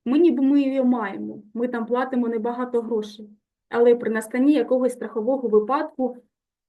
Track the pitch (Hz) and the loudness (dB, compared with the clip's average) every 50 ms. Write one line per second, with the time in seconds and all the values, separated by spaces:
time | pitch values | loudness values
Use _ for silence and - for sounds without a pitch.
0 | - 240 254 302 349 339 247 254 269 269 285 285 277 269 262 269 254 247 247 233 | -4 0 2 4 4 4 4 4 2 4 4 4 2 2 0 0 2 2 2 0
1 | 214 196 202 208 214 214 214 214 - - - 226 240 247 240 233 226 - 240 247 | -2 -6 -8 -10 -10 -10 -12 -14 -16 -12 -8 -6 -4 -4 -4 -4 -4 -2 -2 -2
2 | 262 262 269 247 240 226 233 226 214 240 240 247 254 247 247 233 226 220 233 214 | -2 -2 -2 -2 -2 -2 -2 -4 -4 -4 -4 -4 -6 -2 -2 -4 -2 -2 -4 -4
3 | 214 208 - - - - - _ _ _ _ _ _ - - 233 233 240 240 240 | -4 -6 -10 -18 -20 -20 -20 _ _ _ _ _ _ -6 0 2 4 4 4 4
4 | 247 220 220 220 220 226 - 247 254 285 302 269 233 - 254 254 254 247 247 - | 2 -4 -4 -4 -6 -4 -2 0 4 4 4 2 2 0 0 0 0 0 -2 -4
5 | - 220 - 233 214 226 269 269 247 226 208 214 214 208 262 294 311 311 - - | -10 -8 -6 -4 -2 -2 -2 -2 0 2 2 2 2 2 -2 -4 -4 -6 -6 -4
6 | 254 240 247 - - _ _ _ _ _ _ _ _ | -4 -4 -6 -8 -20 _ _ _ _ _ _ _ _